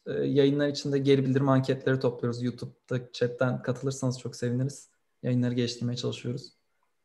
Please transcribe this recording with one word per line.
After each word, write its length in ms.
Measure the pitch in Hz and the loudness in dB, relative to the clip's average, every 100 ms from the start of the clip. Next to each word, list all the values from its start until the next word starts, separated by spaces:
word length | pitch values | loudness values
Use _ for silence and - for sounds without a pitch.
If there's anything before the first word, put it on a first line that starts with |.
| - | -6
Ee, 60 | |
yayınlar 560 | 143 139 135 139 143 143 | -2 2 4 4 4 0
içinde 300 | 143 147 139 | 0 -2 2
geri 260 | 135 135 | 4 4
bildirim 240 | 135 131 139 | 4 2 4
anketleri 520 | 131 131 131 131 131 | 4 4 0 0 0
topluyoruz. 420 | 127 - 120 117 | 0 0 -4 -2
YouTube'da 720 | 123 120 131 - _ 127 127 | -4 -6 -12 -14 _ -6 -6
chatten 500 | - 123 - 127 127 | -2 -2 0 0 0
katılırsanız 580 | - 127 135 135 127 120 | -4 -4 -4 -2 -2 -4
çok 160 | 123 - | -8 -6
seviniriz. 540 | 120 123 135 - - _ _ _ | -2 -2 -2 -6 -18 _ _ _
Yayınları 320 | 127 123 123 | -2 0 2
geliştirmeye 420 | 123 117 - 120 120 | 0 -2 -2 -4 -4
çalışıyoruz. 560 | 120 - 120 131 - _ _ _ _ _ | -4 -6 -6 -8 -10 _ _ _ _ _